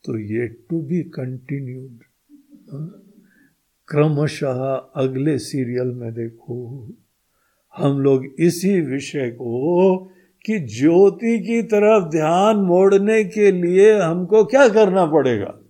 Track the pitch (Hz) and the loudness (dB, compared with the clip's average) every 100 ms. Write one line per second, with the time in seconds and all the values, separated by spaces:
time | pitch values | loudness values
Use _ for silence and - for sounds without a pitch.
0 | - 117 104 110 120 - _ 165 143 175 | -10 -10 -8 -6 -8 -12 _ -8 -4 -6
1 | - - 127 127 - 143 131 127 131 117 | -6 -10 -10 -12 -10 -10 -10 -14 -18 -20
2 | _ _ _ 294 _ - _ 139 160 - | _ _ _ -20 _ -20 _ -14 -14 -16
3 | _ _ _ _ _ _ _ _ _ 147 | _ _ _ _ _ _ _ _ _ 0
4 | 156 143 147 - 139 127 135 131 - 151 | 0 0 -4 -4 -6 -4 -4 -6 -8 -4
5 | 131 131 147 131 - 143 120 123 127 123 | -4 -2 -2 -4 -4 -6 -4 -4 -4 -6
6 | 117 113 117 117 - 123 120 135 113 - | -10 -8 -10 -12 -14 -12 -12 -16 -18 -20
7 | _ _ _ _ _ _ _ - 143 139 | _ _ _ _ _ _ _ -2 -2 2
8 | 135 135 135 - 170 165 185 196 143 135 | 2 0 -2 0 0 0 0 0 -2 -6
9 | 135 147 123 117 123 120 151 175 190 185 | -6 -6 -6 -6 -6 -4 0 2 4 2
10 | - _ _ _ - 220 123 110 147 170 | -4 _ _ _ -6 -6 -6 0 2 6
11 | 196 - 233 233 185 233 226 208 208 220 | 4 2 -2 -2 -2 -4 0 2 4 2
12 | 165 156 156 175 208 214 190 175 196 196 | 0 -2 0 2 2 2 2 4 4 4
13 | 202 220 196 214 202 180 175 185 208 214 | 2 0 0 2 2 2 0 4 6 4
14 | 165 175 180 214 208 262 269 208 208 190 | 0 -2 2 2 4 4 6 6 4 4
15 | 165 151 131 113 95 - | 2 2 2 -2 -4 -12